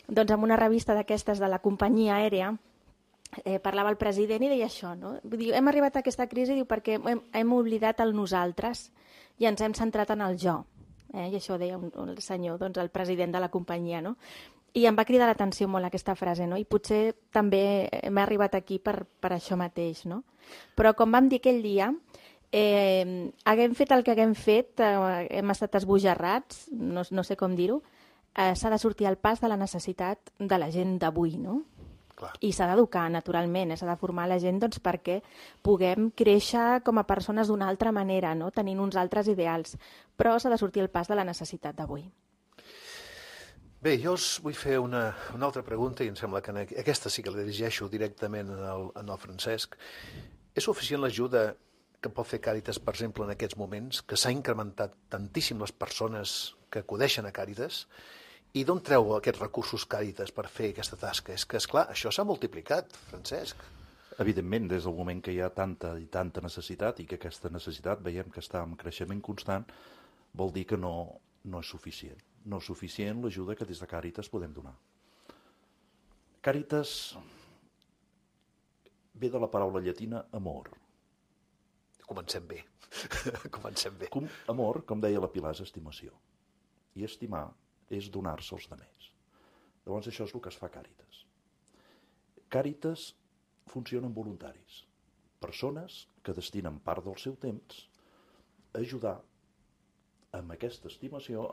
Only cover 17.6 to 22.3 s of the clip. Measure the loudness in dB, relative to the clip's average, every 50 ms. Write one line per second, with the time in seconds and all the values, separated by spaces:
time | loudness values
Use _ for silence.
17.6 | 6 6 4 2 2 0 -2 -4 -2 0 2 4 4 4 4 4 4 4 2 0
18.6 | -2 -2 -4 -2 0 0 -2 -2 -4 -8 _ _ -2 -2 -2 -2 -2 -2 0 0
19.6 | 0 -2 -2 -2 -2 -2 -2 -4 -6 -6 -6 -6 -8 -10 _ _ -20 -20 -20 -20
20.6 | -20 -8 _ 6 8 8 8 8 6 8 10 8 8 8 6 6 6 6 4 6
21.6 | 4 2 4 4 4 4 0 -2 -6 _ -20 -20 -20 -20